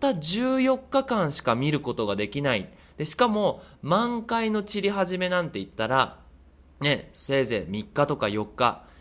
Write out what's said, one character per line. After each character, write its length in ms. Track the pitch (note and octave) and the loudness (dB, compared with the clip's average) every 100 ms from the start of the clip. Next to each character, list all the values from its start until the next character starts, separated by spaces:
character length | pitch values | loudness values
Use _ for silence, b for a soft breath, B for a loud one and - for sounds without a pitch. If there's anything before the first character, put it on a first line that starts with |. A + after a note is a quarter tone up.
た 140 | C#4 | -2
十 480 | F#3 D3+ G3+ B3+ C4 | 0 -2 0 2 2
四 160 | C4 C4 | 2 2
日 260 | - C4+ | 0 0
間 280 | C4+ A3+ D#3+ | 2 0 0
し 100 | C#3+ | 0
か 120 | - | 0
見 160 | A#2 C#3+ | 2 2
る 100 | D3 | 0
こ 120 | C3+ | -2
と 140 | A#2 G#2+ | -2 -2
が 100 | G2 | -2
で 140 | G#2 | -2
き 100 | C#3 | -2
な 160 | C#3+ A2 | 0 0
い。 160 | F#2 B B - | -2 B B -8
で、 80 | D#3 | -4
し 80 | |
か 120 | - B3 | 2 2
も 360 | G#3+ F#3+ B B B | 2 0 B B B
満 420 | C3+ F#3+ A#3+ A#3+ | 0 2 2 -4
開 280 | A3+ A#3 A3 | -4 -2 0
の 120 | G#3+ | -2
散 200 | G3+ G#3 | -4 -2
り 80 | G3 | 0
始 260 | G3+ F3+ F#3 | 0 -2 -2
め 140 | F3+ | 0
な 120 | F3+ | 0
ん 80 | E3 | -2
て 80 | G2+ | -6
言 80 | F#2+ | -8
っ 40 | |
た 180 | - A2 | -4 2
ら、 320 | C3 A#2+ - - - - - - - | 2 2 -2 -20 -20 -20 -20 -20 -4
ね、 280 | C#3+ C3 - | 0 0 -4
せ 260 | - - C3+ | -6 0 2
い 40 | B2 | 2
ぜ 180 | A2 E2 | -2 -4
い 40 | |
三 140 | G#2 | -6
日 220 | G#2 - D3 | -4 0 0
と 120 | C#3+ | 0
か 100 | G#2 | -2
四 160 | G#2 | -2
日、 400 | G#2 - B2 - B B | -4 0 0 0 B B